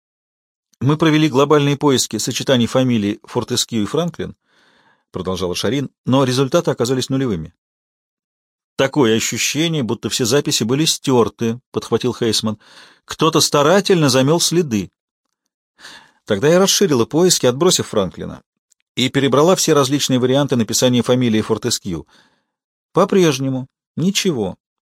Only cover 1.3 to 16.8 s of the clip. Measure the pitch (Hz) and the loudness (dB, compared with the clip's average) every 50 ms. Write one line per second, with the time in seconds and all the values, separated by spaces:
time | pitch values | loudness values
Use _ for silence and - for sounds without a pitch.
1.3 | 117 135 147 147 156 147 143 143 143 135 151 143 131 113 - - - 104 - 135 | 2 2 4 4 4 2 4 2 0 0 2 2 2 2 0 -2 -4 -6 -6 -6
2.3 | 117 - - - 135 120 117 107 - 131 131 127 120 110 98 101 - - - - | -6 -4 -2 0 0 2 0 0 0 0 0 2 0 0 0 -2 -4 -6 -10 -8
3.3 | - 123 110 - 120 113 - - 120 110 101 - - 156 175 170 - - 90 82 | -6 -6 -4 -4 -4 -4 -4 -4 -4 -4 -4 -2 -2 -4 -4 -4 -6 -8 -10 -12
4.3 | - _ _ _ _ _ _ _ _ _ _ _ _ _ _ _ - 92 87 92 | -12 _ _ _ _ _ _ _ _ _ _ _ _ _ _ _ -12 -8 -6 -6
5.3 | 92 87 92 87 87 - - 113 127 143 131 - - _ _ - 127 139 139 127 | -4 -4 -4 -4 -4 -4 -4 -2 -2 -4 -4 -8 -10 _ _ 0 0 2 2 2
6.3 | 123 131 139 131 - 175 - 156 131 - 120 117 135 131 123 - 135 135 135 120 | 0 -2 -2 0 0 0 0 -2 -2 -2 -2 -2 -2 -2 -4 -4 -4 -4 -2 -4
7.3 | 98 82 78 - - _ _ _ _ _ _ _ _ _ _ _ _ _ _ _ | -4 -6 -8 -12 -16 _ _ _ _ _ _ _ _ _ _ _ _ _ _ _
8.3 | _ _ _ _ _ _ _ _ _ - 135 131 - 151 123 110 110 110 - - | _ _ _ _ _ _ _ _ _ -2 -2 0 2 2 2 4 2 2 0 -4
9.3 | 123 107 - - - 143 165 170 160 151 120 104 117 - - 104 - - 127 104 | -4 -6 -6 -4 -2 -2 -2 -2 -2 -4 -4 -4 -6 -6 -6 -6 -4 -2 -2 0
10.3 | 127 143 - 156 139 - 117 110 131 147 160 156 - - - 139 131 120 107 101 | 0 0 0 0 -2 -2 -2 -2 0 0 0 -2 -2 -4 -2 2 2 4 2 2
11.3 | - - 113 113 117 120 - _ - - - - 120 110 - 123 110 - 123 110 | 0 -4 -6 -6 -6 -8 -12 _ -10 -8 -4 -2 -2 -2 0 -2 -2 0 -2 0
12.3 | 104 - 110 110 104 - _ - - - - - _ _ _ - - - 160 160 | 0 0 -2 -4 -4 -6 _ -20 -20 -20 -20 -20 _ _ _ -14 -4 0 0 2
13.3 | - 151 117 - - 147 139 151 185 202 190 - 196 170 151 131 117 131 131 143 | 2 2 2 2 2 2 4 4 4 2 4 2 2 2 2 2 2 2 2 2
14.3 | 165 170 - - 160 175 175 135 113 101 87 - _ _ _ _ _ _ _ _ | 2 0 0 0 0 -2 -2 0 -2 -4 -4 -6 _ _ _ _ _ _ _ _
15.3 | _ _ _ _ _ _ _ _ _ _ - - - - - _ _ _ _ - | _ _ _ _ _ _ _ _ _ _ -20 -20 -20 -20 -20 _ _ _ _ -6
16.3 | 107 98 135 151 175 180 196 180 - - | -4 0 2 2 4 4 2 2 2 0